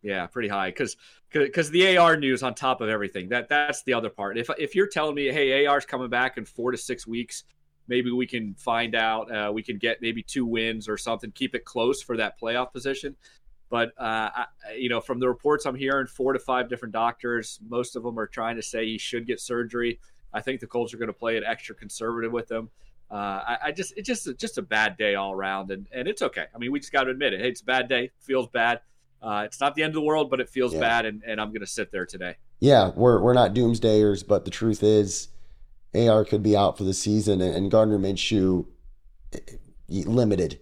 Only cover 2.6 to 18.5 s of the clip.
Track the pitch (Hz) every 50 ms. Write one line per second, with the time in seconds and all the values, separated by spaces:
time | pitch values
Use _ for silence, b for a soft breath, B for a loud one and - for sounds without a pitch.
2.6 | - 131 127 127 120 107 110 107 101 95 - 98 90 92 120 123 107 - 147 147
3.6 | 147 147 143 - - - 123 117 113 107 - - 101 101 98 117 120 - 160 -
4.6 | 151 143 - 180 196 202 - 170 156 156 147 143 143 135 127 151 143 135 131 139
5.6 | 143 143 143 143 - - - 127 127 120 117 120 127 131 - - 110 - - -
6.6 | 117 123 127 113 - - 127 117 - - 113 117 120 - - - - _ _ _
7.6 | _ _ _ _ _ - 123 123 123 123 120 123 127 120 - 120 113 104 95 -
8.6 | - 127 120 117 117 117 110 117 113 113 110 110 110 107 117 107 104 104 104 110
9.6 | 107 - 117 101 104 117 113 - 117 117 113 113 107 - - 135 127 117 117 113
10.6 | 113 113 113 110 104 107 107 98 - 123 113 113 - 110 101 - 135 123 - 117
11.6 | - - - 117 113 123 139 - - - 123 113 110 101 - - - 113 117 123
12.6 | 127 127 _ 131 120 135 139 131 - 143 139 _ b b b b _ - - _
13.6 | - - 117 120 117 113 - - 123 113 110 110 110 107 - 120 123 - - -
14.6 | - 107 107 120 127 123 120 113 - - 131 120 127 127 123 123 - 147 151 147
15.6 | 151 147 127 131 139 135 139 139 131 123 - - 131 131 135 127 - - 131 127
16.6 | 127 120 123 113 - 113 104 113 113 117 117 _ - 120 120 117 107 - - -
17.6 | 107 110 117 120 120 120 - 123 113 120 117 117 107 101 - - 113 113